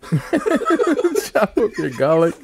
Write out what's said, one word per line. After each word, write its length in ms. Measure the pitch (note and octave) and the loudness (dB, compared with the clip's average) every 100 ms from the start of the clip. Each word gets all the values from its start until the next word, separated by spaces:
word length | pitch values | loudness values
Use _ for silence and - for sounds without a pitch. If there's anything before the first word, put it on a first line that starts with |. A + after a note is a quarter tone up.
<laughs> 1300 | - D#3+ - D#4 - E4+ A#4+ E4 - D4 F4 D#4+ - | -2 -4 -2 -2 0 -2 0 0 2 0 0 -2 -2
chop 260 | - G#3+ - | -2 0 0
up 180 | A3+ - | -2 -2
your 140 | D#3 | -6
garlic. 440 | B2 C3+ E3 E3 E3 | -2 2 4 2 0